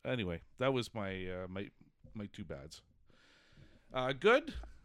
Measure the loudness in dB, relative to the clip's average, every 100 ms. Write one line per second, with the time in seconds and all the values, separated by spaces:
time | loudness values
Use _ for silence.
0 | -4 -2 0 -4 -6 -2 2 2 0 -2
1 | -4 -2 -4 -6 -6 -6 -8 -10 -20 _
2 | -14 -8 -8 -8 -8 -8 -10 -16 -20 -20
3 | -20 -20 -20 -20 -20 -20 -20 -20 -8 -2
4 | 0 4 8 8 6 -6 -10 -14